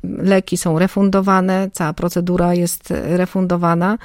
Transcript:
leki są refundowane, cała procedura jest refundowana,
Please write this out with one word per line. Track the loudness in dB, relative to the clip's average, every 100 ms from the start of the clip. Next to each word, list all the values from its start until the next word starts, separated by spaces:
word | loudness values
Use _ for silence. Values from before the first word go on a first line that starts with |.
leki | -8 -2 2 2 2 -2
są | 0 2
refundowane, | 2 2 2 2 2 2 2 0 -2
cała | -4 -6
procedura | -2 -4 -2 0 0 2
jest | 2 -2 -4 -6
refundowana, | -6 -2 -2 0 -2 -2 0 2 2 0 -2